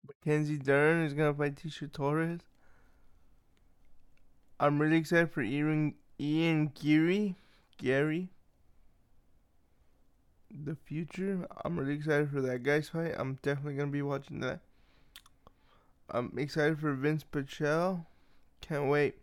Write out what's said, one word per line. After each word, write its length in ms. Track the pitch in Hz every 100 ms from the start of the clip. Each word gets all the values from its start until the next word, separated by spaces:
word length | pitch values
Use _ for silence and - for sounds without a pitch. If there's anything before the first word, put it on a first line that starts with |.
| -
Mackenzie 520 | - 156 151 151 151
Dern 440 | 135 139 151 165
is 120 | 156
gonna 180 | 143 151
fight 220 | 143 147
Tecia 360 | 143 160 - 143
Torres. 500 | - 139 156 165 170 - _ - - - - - - - - _ _ _ - - - - - - - _ -
I'm 220 | 147 147
really 160 | 151 160
excited 320 | 156 170 165
for 100 | -
Ian, 540 | 110 143 151 151 151 - _ -
Ian 520 | 143 156 165 160 151
Gary. 640 | - 147 151 165 196 208 180 - - _ -
Gary. 500 | - 135 151 160 185 - _ _ - - - _ _ - _ - _ _ _ _ _ _ _ _ _ _ -
The 260 | 143 147 156
future. 600 | - 147 170 - 190 190 - -
I'm 140 | - 175
really 160 | 135
excited 360 | 147 151 147 147
for 100 | 143
that 200 | 131 127
guy's 260 | 127 147 147
fight. 240 | 165 165 -
I'm 220 | 135 135
definitely 320 | 143 143 147
gonna 160 | 139 143
be 120 | 143
watching 380 | 143 139 - -
that. 200 | 127 - - _ - _ - - - _ - _ _ _ _ _ -
I'm 220 | 120 123 -
excited 420 | 147 160 151 156
for 140 | 156
Vince 320 | 135 143 156
Pichel. 800 | - 147 139 - 151 156 180 185 160 - - - - _
Can't 280 | - 147 139
wait. 280 | 147 139 -